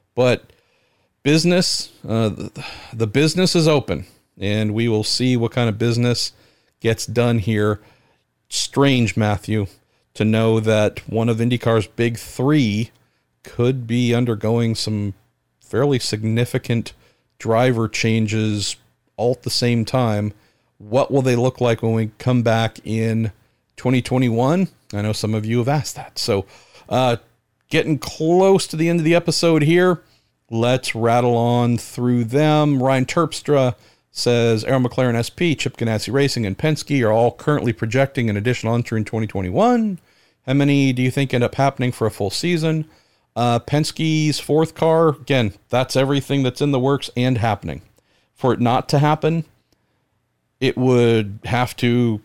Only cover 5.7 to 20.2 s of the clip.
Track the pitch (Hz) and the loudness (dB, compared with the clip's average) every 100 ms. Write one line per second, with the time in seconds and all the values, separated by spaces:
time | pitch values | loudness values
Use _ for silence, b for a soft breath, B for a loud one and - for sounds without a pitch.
5.7 | 104 117 120 120 117 - b b b b | 0 -2 0 0 0 -4 b b b b
6.7 | b 113 110 - 113 120 117 104 107 104 | b -2 -2 -2 0 2 0 0 0 0
7.7 | 104 b b b b b _ - - - | -2 b b b b b _ -10 -8 -6
8.7 | - 139 127 113 - 107 104 - 110 98 | 2 2 4 0 0 0 0 -2 -4 -4
9.7 | - _ _ _ - 110 110 113 110 110 | -8 _ _ _ -2 0 2 2 2 2
10.7 | 107 104 - - 110 117 113 117 123 120 | 2 2 -2 -6 -2 0 0 0 0 2
11.7 | 113 101 - 117 113 - - 131 151 117 | 2 0 -2 -2 -2 -12 -4 0 2 2
12.7 | 104 117 _ _ _ _ _ - - 120 | 0 -4 _ _ _ _ _ -16 -2 0
13.7 | 131 117 120 120 117 123 107 107 117 117 | 0 -2 0 2 2 0 -2 0 0 0
14.7 | 110 - 107 101 - _ _ _ _ - | -2 -4 -4 -4 -8 _ _ _ _ -6
15.7 | 107 143 135 - 113 110 113 120 120 - | -2 0 0 -2 -6 -2 -2 -2 -4 -2
16.7 | 117 - - b b b _ 113 113 131 | -4 -4 -14 b b b _ -2 2 2
17.7 | 117 110 - 117 113 107 110 107 104 101 | 2 -2 -2 0 0 0 0 -2 -2 -6
18.7 | - _ _ _ - 117 131 120 - 120 | -10 _ _ _ -4 -2 -2 -4 -2 0
19.7 | 117 107 131 120 104 | 0 0 0 0 0